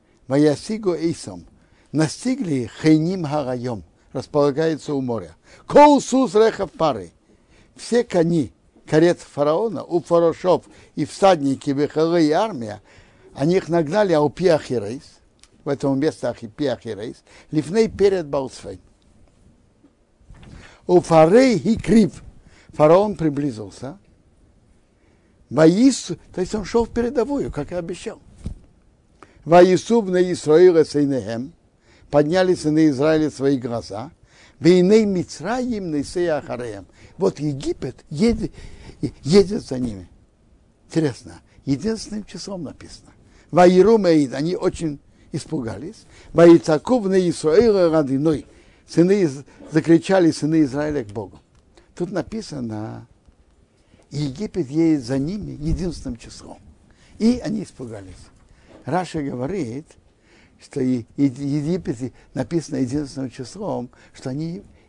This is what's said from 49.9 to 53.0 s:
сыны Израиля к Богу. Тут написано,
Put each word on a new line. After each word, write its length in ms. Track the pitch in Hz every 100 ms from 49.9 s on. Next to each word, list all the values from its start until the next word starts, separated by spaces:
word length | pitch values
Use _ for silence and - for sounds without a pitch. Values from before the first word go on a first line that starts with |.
| 165 - 190 165
сыны 320 | 151 147 160
Израиля 420 | 147 131 151 147
к 40 | 110
Богу. 320 | 104 95 - _ _ _ _ _ -
Тут 160 | 175
написано, 960 | 190 - 220 208 147 117 107 110 117